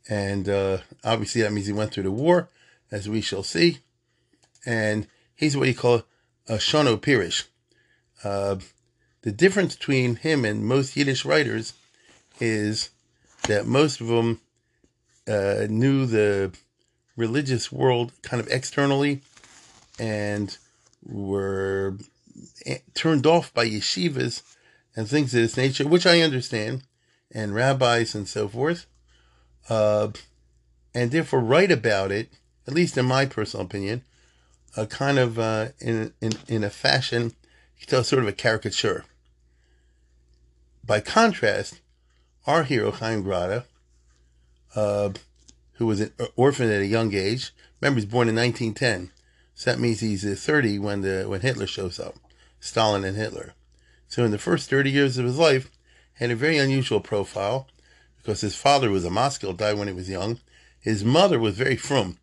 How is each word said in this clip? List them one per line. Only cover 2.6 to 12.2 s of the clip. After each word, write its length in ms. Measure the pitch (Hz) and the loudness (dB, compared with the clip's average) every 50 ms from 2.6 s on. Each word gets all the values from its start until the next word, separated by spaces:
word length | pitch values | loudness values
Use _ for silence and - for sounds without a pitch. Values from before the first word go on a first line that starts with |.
| _ _ _ _ _ _ | _ _ _ _ _ _
as 160 | - 101 95 | -12 -10 -6
we 140 | 104 107 110 | -4 -4 -4
shall 220 | 98 - 98 95 101 | -4 -4 -6 -6 -8
see. 360 | - - 170 170 170 160 - _ _ _ _ _ _ _ _ _ _ _ _ _ _ _ _ - | -6 0 2 2 2 2 -2 _ _ _ _ _ _ _ _ _ _ _ _ _ _ _ _ -6
And 420 | 123 117 113 107 107 107 107 101 _ _ _ _ _ _ | -4 -2 0 0 0 0 -2 -4 _ _ _ _ _ _
he's 200 | _ 151 151 139 | _ -2 0 0
what 100 | 139 131 | 2 2
you 80 | 131 120 | 0 0
call 280 | - - 123 120 113 - _ _ _ _ _ _ _ _ | 2 4 4 4 4 2 _ _ _ _ _ _ _ _
a 80 | - 113 | -6 -4
Shono 460 | 104 - - - 151 147 131 110 98 | -2 0 2 2 4 4 4 2 2
Pirish. 440 | - 147 139 113 92 85 - - - _ _ _ _ _ _ _ _ _ _ _ _ _ _ _ - | 2 2 2 2 2 0 -4 -6 -8 _ _ _ _ _ _ _ _ _ _ _ _ _ _ _ -6
Uh, 340 | 104 101 98 98 98 98 95 - - _ _ _ _ _ _ _ _ _ _ | -4 -2 -2 0 -2 -2 -4 -6 -14 _ _ _ _ _ _ _ _ _ _
the 100 | - 113 | -6 -6
difference 440 | 98 110 170 196 190 202 185 143 - | 0 2 2 4 4 2 0 0 -4
between 420 | - - - 139 131 123 120 117 | -8 -4 0 0 2 2 0 -2
him 260 | - - 160 156 143 117 | -2 -2 0 0 2 2
and 200 | 107 104 107 107 | 0 -2 -2 -2
most 300 | 110 127 139 135 135 - | 0 2 0 0 0 -2
Yiddish 300 | 139 147 139 131 131 - | -2 0 0 0 -2 0
writers 480 | 139 147 156 143 117 110 113 110 - - _ _ _ _ _ _ _ _ _ | 2 2 2 2 0 -2 -4 -6 -8 -14 _ _ _ _ _ _ _ _ _